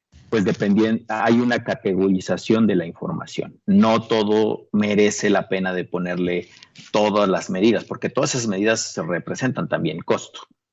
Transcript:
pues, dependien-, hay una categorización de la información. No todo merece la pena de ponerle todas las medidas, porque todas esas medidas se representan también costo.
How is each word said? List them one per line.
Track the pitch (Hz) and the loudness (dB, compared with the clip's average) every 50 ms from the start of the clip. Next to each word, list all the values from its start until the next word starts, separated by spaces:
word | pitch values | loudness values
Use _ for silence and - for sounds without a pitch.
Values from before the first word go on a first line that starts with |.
| _ _ _ - - - | _ _ _ -20 -10 -4
pues, | 117 110 95 | -2 0 0
dependien-, | 113 92 - 107 101 101 104 110 110 113 117 - - | 0 0 0 0 2 2 4 4 2 2 -2 -4 -4
hay | 110 110 113 117 117 120 | -4 0 2 2 4 4
una | 123 120 120 117 117 | 4 2 0 -2 -2
categorización | - 95 - - 104 92 92 95 98 95 92 - - 92 85 - - 113 110 113 104 | -4 -4 -2 -2 -2 0 2 2 2 2 0 0 -2 -4 -4 0 0 2 4 4 2
de | 101 | 2
la | 90 82 | 2 0
información. | 85 - - - - 80 82 - - - - - - - - _ | -4 -8 -10 -10 -8 -8 -8 -10 -10 -8 -10 -10 -10 -12 -10 _
No | - 98 101 110 113 113 113 113 | 2 4 6 6 6 4 2 2
todo | - 117 110 104 104 107 107 110 107 - - - _ - | 0 0 0 2 2 2 2 2 2 0 -4 -6 _ -2
merece | 104 104 104 104 98 104 104 104 - - 104 | 0 0 2 4 4 4 4 2 0 0 0
la | 101 95 - - | 2 0 0 -2
pena | - 95 95 92 92 | -2 -2 -2 -2 -4
de | 92 85 | -4 -6
ponerle | - - 90 90 87 90 90 90 87 87 90 - - - - - _ _ - - - | -6 -6 -4 -4 -4 -2 -2 -2 -2 -2 -4 -6 -8 -14 -20 -20 _ _ -20 -10 -4
todas | - 107 104 107 101 104 104 95 | 0 0 2 2 2 2 2 2
las | 92 85 - - | 0 0 -2 -4
medidas, | 95 92 101 117 107 87 - | -2 2 2 4 2 2 -2
porque | - - - - 98 | -6 -10 -8 -8 -6
todas | - - - 147 - | -2 -2 -2 -2 -2
esas | 131 117 | -4 -4
medidas | 110 95 95 104 110 113 110 - - - | -4 -2 0 0 0 0 0 -4 -8 -8
se | 101 87 | -8 -6
representan | 82 87 82 - - 85 - 131 131 - - 85 73 | -4 -4 -4 -4 -6 -8 -4 -4 -4 -2 -2 -4 -4
también | - 80 82 82 78 82 | -4 -4 -4 -4 -6 -6
costo. | - - 113 - - - - - - - _ _ _ _ | -4 -2 -2 -2 -4 -8 -18 -20 -20 -20 _ _ _ _